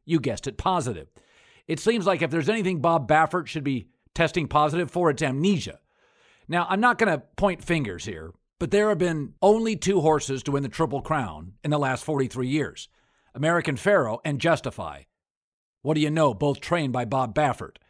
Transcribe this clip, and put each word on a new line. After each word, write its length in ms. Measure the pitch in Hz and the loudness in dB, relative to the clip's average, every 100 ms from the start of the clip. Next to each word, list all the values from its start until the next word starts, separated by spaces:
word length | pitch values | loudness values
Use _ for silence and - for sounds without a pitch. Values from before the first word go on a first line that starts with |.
| - | -2
you 120 | 160 | -2
guessed 280 | 123 101 139 | 0 -4 -8
it, 100 | - | -4
positive. 520 | 190 180 123 87 69 _ _ _ _ _ - | -2 -2 -2 -6 -12 _ _ _ _ _ -8
It 100 | 156 | -2
seems 280 | 220 233 185 | 0 2 2
like 160 | 165 | 0
if 80 | 156 | 0
there's 180 | 160 147 | 0 0
anything 320 | 220 185 170 | 0 -2 0
Bob 260 | 170 165 120 | 2 2 4
Baffert 420 | 151 156 180 143 | 4 4 0 -4
should 160 | 156 | -6
be 260 | 139 127 - _ _ | -4 -4 -6 _ _
testing 340 | - 160 180 139 | 0 0 0 0
positive 420 | 147 151 165 170 | 2 2 0 -4
for, 200 | 180 170 | 0 0
it's 120 | 139 | 2
amnesia. 560 | 147 135 190 175 - - _ _ _ _ _ _ - | -2 0 2 0 -2 -12 _ _ _ _ _ _ -4
Now, 180 | 170 - | -2 0
I'm 100 | 190 | 2
not 160 | 247 - | 2 4
gonna 220 | 214 147 | 2 0
point 440 | - - 196 175 | -4 -2 0 0
fingers 440 | - 165 110 87 117 | -2 -2 -2 -6 -10
here, 260 | 80 80 - _ - | -10 -12 -18 _ -8
but 120 | 175 | 0
there 180 | 202 214 | 2 4
have 80 | 190 | 2
been 380 | 180 156 139 - | 0 0 -6 2
only 340 | 196 220 226 202 | 4 4 2 0
two 240 | 185 196 | 2 4
horses 420 | 156 151 135 135 | 4 4 0 -4
to 80 | 147 | -2
win 120 | 139 | -2
the 80 | 135 | -2
Triple 320 | - 156 139 | -2 -2 -2
Crown 500 | - 156 104 76 87 - | -2 -2 -4 -8 -16 -10
in 80 | 151 | -2
the 80 | 147 | 0
last 240 | 135 127 | 0 -2
forty-three 460 | - 143 131 123 127 | -2 -2 -2 -4 -2
years, 400 | 151 107 - - _ _ _ _ | -2 -2 -8 -20 _ _ _ _
American 420 | 127 151 170 151 131 | -4 0 0 0 -2
Pharoah 400 | 202 196 117 113 | 2 2 2 -2
and 160 | 160 139 | -4 -2
Justify. 640 | 170 160 127 - 82 71 - _ _ _ _ _ _ _ | 0 0 -2 -10 -10 -12 -18 _ _ _ _ _ _ _
What 100 | 139 | -2
do 80 | 156 | 0
you 80 | 147 | 2
know? 240 | 160 151 | 2 2
Both 280 | 101 147 135 | 2 0 -2
trained 300 | - 175 139 | -2 -2 0
by 140 | 123 | -2
Bob 300 | 113 131 123 | -2 -2 -2
Baffert. 420 | 127 143 117 - - _ | 0 0 -2 -8 -16 _